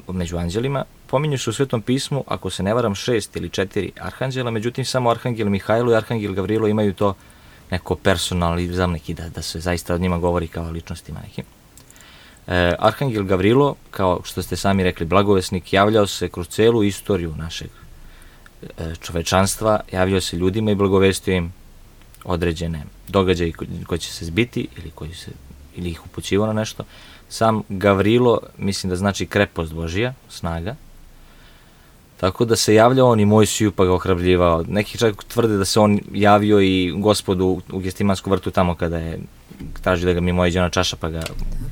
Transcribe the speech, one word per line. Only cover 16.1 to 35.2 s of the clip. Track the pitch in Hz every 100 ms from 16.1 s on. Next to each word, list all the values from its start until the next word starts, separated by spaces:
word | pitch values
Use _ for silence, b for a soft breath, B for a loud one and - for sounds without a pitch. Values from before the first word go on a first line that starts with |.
| - 90
kroz | - 87
celu | - 110 117
istoriju | 101 95 - 98 85 78
našeg, | 82 - - - - - b b b b b - - -
e, | 85 82
čovečanstva, | - 87 82 95 98 - 110 107 -
javljao | 92 92 95
se | - 87
ljudima | 92 104 107
i | 101
blagovestio | 98 95 95 95 - 92
im | 87 - - - - - - -
određene | - 87 87 82 85 80 73 - -
događaje | 98 95 87 85
ko-, | - 82 87 -
koji | 85
će | -
se | - 85
zbiti | 85 120 - - -
ili | 82
koji | - 78
se, | 85 - - - - - -
ili | 87
ih | 85 -
upućivao | - - 95 110
na |
nešto. | 107 110 - - B B B B
Sam | - 113 110 -
Gavrilo, | 98 101 98 101 117 123 110 - -
mislim | 98 98 95
da | 90
znači | 101 98 85
krepost | 104 101 - 80
Božija, | 80 82 90 120 131 -
snaga. | - 87 82 87 139 - - - b b b b b b b b b - -
Tako | 95 - 117
da | 110
se | -
javljao | 107 117 131 127
on | 113
i | 104
Mojsiju, | 107 104 - 107
pa | 95 92
ga |
ohrabljivao. | 90 92 90 90 90 87 82 82
Neki | 95 107 -
čak | 117 104